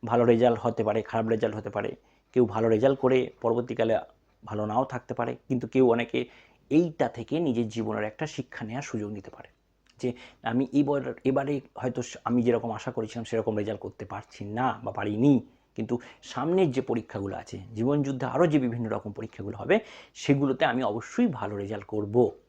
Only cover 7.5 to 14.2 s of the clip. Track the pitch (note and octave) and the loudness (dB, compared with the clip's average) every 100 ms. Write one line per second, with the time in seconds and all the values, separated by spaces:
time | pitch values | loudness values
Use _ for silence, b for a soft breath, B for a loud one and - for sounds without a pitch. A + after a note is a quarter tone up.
7.5 | A#2 A2+ A2 G#2+ G#2+ G#2+ - D#3 - B2 | 0 0 -2 -4 -2 -4 -6 -8 -6 -10
8.5 | - G#2+ A#2+ C#3+ A2+ G#2 G#2 - - - | -8 -8 -8 -8 -6 -6 -8 -14 -18 -20
9.5 | _ _ _ _ _ B2+ A#2+ B B A#2 | _ _ _ _ _ -6 -6 B B -2
10.5 | A#2 C3+ C#3+ D3 C#3+ C3 - - C#3 C#3 | -2 0 2 2 0 -2 -4 0 0 0
11.5 | C#3+ - - B2+ B2 A#2+ - - A#2+ A#2+ | -4 -6 -6 -4 -4 -6 -6 0 2 4
12.5 | A#2 A#2 G#2+ - B2 A2 A#2+ A2+ A2+ A2 | 2 0 -6 -6 -6 -6 -8 -4 -2 0
13.5 | G#2+ G#2 G#2 G2+ - F#2+ G2+ | -2 -2 -6 -8 -12 -12 -12